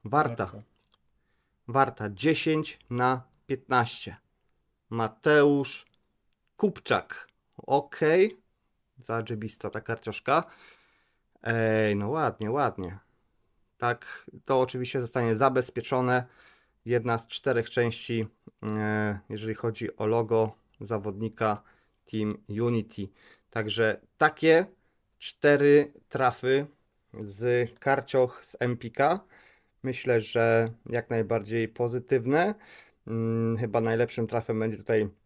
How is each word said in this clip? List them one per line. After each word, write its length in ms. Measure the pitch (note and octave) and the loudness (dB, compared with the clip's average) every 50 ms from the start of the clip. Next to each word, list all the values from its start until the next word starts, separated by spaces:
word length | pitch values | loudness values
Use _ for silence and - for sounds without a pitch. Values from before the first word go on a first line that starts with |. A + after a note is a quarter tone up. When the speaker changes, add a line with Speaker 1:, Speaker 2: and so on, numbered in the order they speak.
| - | -6
Speaker 1:
Warta. 420 | A2 A#2 D3+ D3+ C3 A#2 - G2 | 0 0 0 0 0 -2 -4 -6
Speaker 2:
Warta. 160 | F#2 - G#2 - _ _ _ _ _ _ _ _ _ _ _ _ _ _ _ _ _ _ _ _ - | -8 -8 -18 -20 _ _ _ _ _ _ _ _ _ _ _ _ _ _ _ _ _ _ _ _ -2
Speaker 1:
Warta. 420 | A#2 C3+ C3+ C3 B2 - G#2+ G#2 | 2 2 2 2 0 -8 -8 -8
Dziesięć 680 | G2+ F#2 B2 D#3+ D#3 D3+ - E3 D#3 D#3 D#3 - - _ _ _ | -6 0 0 0 2 2 0 0 0 0 -2 -6 -12 _ _ _
na 320 | A#2+ B2 B2 B2+ C3 B2+ - _ _ _ _ | -2 0 2 2 2 0 -6 _ _ _ _
piętnaście. 720 | - C#3 B2+ _ - C3 B2 A#2 A#2 - - - G#2+ - - _ _ _ _ _ _ _ _ _ _ _ _ _ _ | -8 -8 -8 _ 0 0 2 2 0 -6 -12 -12 -14 -16 -18 _ _ _ _ _ _ _ _ _ _ _ _ _ _
Mateusz 960 | A2+ A#2 A2+ A2 - _ - D#3 D3+ D3 C#3+ D3 C#3+ C#3+ C3+ C3 - - - _ _ _ _ _ _ _ _ _ _ _ _ _ _ | -4 -4 -4 -4 -6 _ 2 4 6 6 6 6 4 2 -2 -4 -10 -14 -16 _ _ _ _ _ _ _ _ _ _ _ _ _ _
Kupczak. 720 | - - G3 - - _ - A#2+ F#2 - - - - - _ _ _ _ _ _ | -2 -2 -2 -2 -4 _ 0 0 0 0 -6 -16 -16 -16 _ _ _ _ _ _
Okej. 800 | - - - C3 C#3+ D3 - - - D#3+ D3+ D#3+ F#3 G3 A3 - _ _ _ _ _ _ _ _ _ _ _ _ - | -18 -2 0 0 0 0 -2 -4 0 2 4 6 6 4 4 0 _ _ _ _ _ _ _ _ _ _ _ _ -20
Zajebista 720 | - - A2+ A2+ G#2+ G#2+ A#2 G#2 A2 G#2+ - - - G2+ | -10 -6 -6 -6 -4 -6 -8 -8 -8 -10 -10 -10 -10 -8
ta 100 | - A2 | -8 -8
karcioszka. 640 | - - A#2 - - A2+ G#2 - _ - C#3 E3 E3+ - - _ - - - _ _ _ _ _ _ _ _ _ _ _ _ _ | -6 -6 -8 -6 -6 -10 -10 -6 _ 0 0 0 0 -2 -20 _ -20 -20 -20 _ _ _ _ _ _ _ _ _ _ _ _ _
Ej, 540 | - A2+ A#2 A#2 A2+ A2 A2 A2 G#2+ G#2+ G2+ | -6 -2 -2 0 0 2 2 2 2 2 0
no 120 | G2+ G2+ G#2+ | 0 -2 -2
ładnie, 420 | C#3+ D#3+ D3+ A#2+ G2+ _ G#2+ G#2 | -2 -2 -2 -2 -4 _ -6 -4
ładnie. 480 | B2 D3 C#3 A2 - - F#2 E2+ F#2 G2+ _ _ _ _ _ _ _ _ _ _ _ _ _ _ _ _ | -2 0 -2 -2 -2 -6 -10 -10 -10 -14 _ _ _ _ _ _ _ _ _ _ _ _ _ _ _ _
Tak, 520 | A#2+ A#2+ A#2+ - - - - - - - - - _ | -4 -4 -4 -4 -10 -18 -18 -18 -18 -20 -20 -16 _
to 160 | - C3+ B2+ | 0 2 2
oczywiście 400 | B2+ B2 - B2+ B2 A#2+ - C3+ | 2 0 -2 -8 -8 -4 -4 -4
zostanie 340 | A#2+ A2+ - B2+ A#2 A#2 A2 | -6 -2 -2 -2 0 0 2
zabezpieczone. 920 | G#2+ C#3 C3+ B2+ C3 B2 - - A#2+ A2+ - C3+ B2+ B2+ B2+ B2+ B2 A#2+ - _ _ - - _ _ _ _ _ _ _ | 4 4 4 4 2 -2 -2 -8 -10 -4 -2 0 0 2 2 2 0 0 -4 _ _ -20 -20 _ _ _ _ _ _ _
Jedna 340 | A#2 A#2+ A#2+ A2 A#2+ A#2 A2+ | 0 0 0 2 0 -2 -2
z 100 | - _ | -4 _
czterech 420 | - - - C#3 B2+ A#2 A2+ - | -14 -4 -2 0 0 0 -2 0
części, 560 | - B2+ A#2+ A#2 A#2 - - - A#2 A2+ A2 G#2+ _ _ _ - _ _ | 0 0 0 0 -2 -6 -6 -4 -2 -2 -2 -4 _ _ _ -20 _ _
e, 560 | - G#2+ G#2+ G#2+ G#2+ G#2+ G#2+ G#2+ G#2+ G#2 G2+ G2+ _ _ | -6 -6 -4 -2 -2 -2 0 0 -2 -2 -4 -6 _ _
jeżeli 260 | A2 G#2 A2 A2 G#2+ | -12 -8 -6 -8 -6
chodzi 420 | - - A2+ A2 - A#2 G2+ - | -4 -4 -6 -4 -4 -8 -8 -6
o 100 | - A2+ | -4 -2
logo 460 | G#2+ A2+ A#2 A#2 G#2+ A2+ A2 A2 A2 - _ _ _ _ _ | 0 0 0 0 2 2 2 2 0 -2 _ _ _ _ _
zawodnika 840 | - G2+ A#2 G#2 G2 G#2+ F#2+ G2+ A2+ A2 - - A2+ G#2+ G#2 G#2 _ _ _ _ _ _ _ _ _ - | -8 -6 -6 -4 -4 -6 -6 -6 -8 -8 -4 -2 -2 -2 -2 -2 _ _ _ _ _ _ _ _ _ -8
Team 280 | - A2 G#2+ G#2+ G#2 - _ - | -4 -4 -2 -2 -4 -6 _ -10
Unity. 600 | G#2 G#2+ A#2+ A#2+ A#2+ A2+ G#2 A2+ - - G2 F#2+ _ _ _ - - _ _ _ | -4 -2 -2 0 0 -2 -4 -6 -10 -12 -12 -12 _ _ _ -20 -20 _ _ _
Także 500 | - A#2 G#2+ G#2+ G2+ A#2 A2+ A2 G2 - _ _ _ _ | -6 -6 -4 -4 0 0 0 0 0 -4 _ _ _ _
takie 480 | D#3 D#3 D#3 - - D#3+ D#3+ E3 F#3+ - - _ _ _ _ _ _ _ _ _ | 2 2 2 2 6 6 6 6 4 0 -10 _ _ _ _ _ _ _ _ _
cztery 760 | - - - _ - D3 D3 C#3 C#3+ C#3+ C#3+ D3 C#3+ D3 _ - _ _ | -16 -16 -8 _ 4 4 6 6 8 8 8 8 6 4 _ -20 _ _
trafy 580 | - B2 C3 B2 A#2+ - - B2+ C3 C#3 C#3 D3 _ _ _ _ _ _ _ _ - G#2+ | -2 0 0 0 0 0 0 2 2 2 0 -4 _ _ _ _ _ _ _ _ -14 -14
z 500 | G#2+ G2+ G2 G2+ A#2 B2 B2 B2 A#2+ A#2 - _ | -12 -12 -10 -4 0 0 2 2 0 -2 -6 _
karcioch 680 | - C#3 C#3 C#3 A#2+ - - C3 B2+ B2 - - - | 0 0 0 0 -2 0 2 2 2 2 -2 -16 -20
z 120 | - - - | -20 -6 -4
Empika. 600 | B2 B2 A#2+ A#2 - A#2 - - C#3 D3 F3 G3+ - _ - - _ - _ _ _ _ _ _ | -2 -2 -2 -4 -8 -10 -2 0 2 2 2 -2 -6 _ -20 -20 _ -20 _ _ _ _ _ _
Myślę, 380 | - C3 B2 - - C3 A#2+ A2+ | -6 -6 -6 -4 0 0 0 0
że 500 | G#2+ - - A#2+ A2+ A#2 A#2 A#2 A2+ A2+ A#2 _ _ | 0 0 0 2 4 4 4 4 2 0 -4 _ _
jak 240 | - A#2 A#2+ - - | -6 -6 -6 -4 -2
najbardziej 580 | A#2+ A2+ A2 G2 A#2 A2 G2+ G#2 A2+ A#2 A2+ A2 | -2 -2 0 0 -2 -4 -2 -2 -2 -2 -2 -4
pozytywne. 840 | - - A#2+ A#2+ A#2+ B2 B2 - C3+ B2+ A2+ B2+ C#3+ D#3+ F3 G#3 G#3+ - - - - - - _ _ _ _ | -2 -4 -4 -2 -2 -6 -2 0 0 0 2 2 2 2 2 0 -2 -6 -14 -20 -20 -20 -20 _ _ _ _
Mm, 500 | G#2+ A2+ A2+ A2+ A2+ A2+ A2+ A2+ A2+ A2+ | -8 -4 -2 -2 -2 0 0 0 0 0
chyba 240 | A2 B2 A2 G2+ A#2 | -2 -4 -2 -2 0
najlepszym 460 | A2+ A2+ A2+ A2+ A#2+ A2+ - - A2+ | 0 0 0 0 0 -2 -2 -6 -4
trafem 340 | A2 A#2+ A#2 A2 - A2+ A2 | -2 -4 -4 -2 -2 -2 -2
będzie 160 | A2 A2+ A2 | -2 -2 -4
tutaj 320 | G#2 - - A2+ G#2+ G#2+ G2+ - _ _ | -6 -4 0 0 0 0 -2 -6 _ _